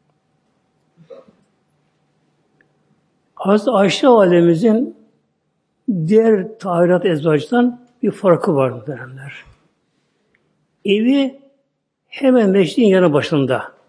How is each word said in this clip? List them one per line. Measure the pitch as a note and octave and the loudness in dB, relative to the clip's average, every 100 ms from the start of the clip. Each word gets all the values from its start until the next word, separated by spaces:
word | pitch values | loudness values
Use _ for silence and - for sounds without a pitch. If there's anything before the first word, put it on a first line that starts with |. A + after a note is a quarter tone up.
| _ _ _ _ _ _ _ _ _ _ D#3+ - _ _ _ _ _ _ _ _ _ _ _ _ _ _ _ _ _ _ _ _ _ - | _ _ _ _ _ _ _ _ _ _ -20 -20 _ _ _ _ _ _ _ _ _ _ _ _ _ _ _ _ _ _ _ _ _ -8
Hazreti | F#3+ G#3 A#3 | -2 -2 0
Ayşe | G#3 G3 - C#4+ | 0 0 0 2
validemizin | A#3 F#3 F3 E3+ E3 A3 A3 D#4+ - _ _ _ _ _ _ _ _ - F#3 D#3+ | 4 4 2 2 2 0 0 -4 -12 _ _ _ _ _ _ _ _ -8 -6 0
diğer | G#3+ A3+ G#3+ F3+ - | 2 2 0 -2 -10
tahirat | G3 F3 F3 F3+ F#3 | -6 0 2 2 0
ezvacından | D#3 E3 D3+ - A#3+ B3 A#3+ _ - | -2 0 -2 -2 0 0 -4 _ -8
bir | G#3 | -8
farkı | - F#3+ E3 - C#3+ | -2 0 2 0 -2
var | C3 | -2
muhteremler. | A#2 C3 C3 B2+ C3 C3+ - - _ _ _ _ _ _ _ _ _ _ _ _ _ - | -4 -14 -16 -16 -18 -20 -20 -20 _ _ _ _ _ _ _ _ _ _ _ _ _ -2
Evi | G#3 A#3 C#4 C4+ - _ _ _ _ _ _ _ | 0 2 0 -2 -8 _ _ _ _ _ _ _
hemen | - C4+ B3+ G#3 | -4 2 2 2
mescidin | G3 F#3+ A3+ A3 | 2 0 2 2
yanı | F#3 F3+ | 4 4
başında. | C#3+ A#2+ D3+ C3 A#2+ - _ | 2 -2 -2 -2 -4 -6 _